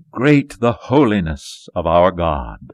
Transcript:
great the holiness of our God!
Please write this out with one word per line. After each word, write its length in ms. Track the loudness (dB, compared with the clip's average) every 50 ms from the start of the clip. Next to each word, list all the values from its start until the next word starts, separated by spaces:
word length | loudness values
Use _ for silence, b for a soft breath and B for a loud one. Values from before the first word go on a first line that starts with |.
| -20 _
great 480 | -8 -2 2 2 2 2 2 -2 -6 -4
the 140 | -2 -2 -2
holiness 960 | -4 -4 -2 2 2 2 2 2 0 -2 -4 -6 -10 -12 -18 -20 -20 -20 -12 -8
of 120 | -6 -2
our 240 | 0 2 4 4 2
God! 600 | 2 0 -2 -2 -4 -4 -6 -10 -14 -18 -20 -20